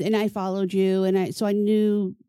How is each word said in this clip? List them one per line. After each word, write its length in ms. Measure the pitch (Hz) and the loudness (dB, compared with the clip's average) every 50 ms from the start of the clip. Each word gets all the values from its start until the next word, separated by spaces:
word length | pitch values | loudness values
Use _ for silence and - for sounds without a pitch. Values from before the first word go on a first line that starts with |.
| 156 | 0
and 120 | 202 220 | 0 0
I 120 | 208 220 | 0 0
followed 460 | 208 - 208 185 190 185 196 196 180 190 | -2 -4 -4 -4 -4 -2 -2 -2 -2 0
you, 300 | 190 190 190 190 190 190 | 0 2 2 2 2 2
and 140 | 190 190 | 2 2
I, 120 | 196 185 - | 0 0 -2
so 160 | - - 220 | -4 -4 -2
I 60 | 208 | -2
knew, 640 | 208 208 202 208 214 214 214 214 208 208 202 185 - - _ | 0 0 2 2 2 2 2 2 0 0 -2 -4 -6 -12 _